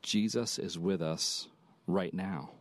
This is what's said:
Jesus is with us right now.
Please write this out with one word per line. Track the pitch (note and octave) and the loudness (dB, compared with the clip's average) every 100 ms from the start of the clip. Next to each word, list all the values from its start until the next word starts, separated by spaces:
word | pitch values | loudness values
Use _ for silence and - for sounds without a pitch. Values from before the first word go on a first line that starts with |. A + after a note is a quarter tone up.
Jesus | - G#2 G#2+ A#2 A#2 - | 2 2 4 2 0 -2
is | - E2+ | -4 0
with | F2 F#2+ | 0 2
us | D#2+ D#2+ - - - - - - - | 2 0 0 -2 -8 -16 -20 -12 0
right | F#2 F2+ | 0 2
now. | F#2 F#2+ E2+ - - | -2 -2 -4 -6 -14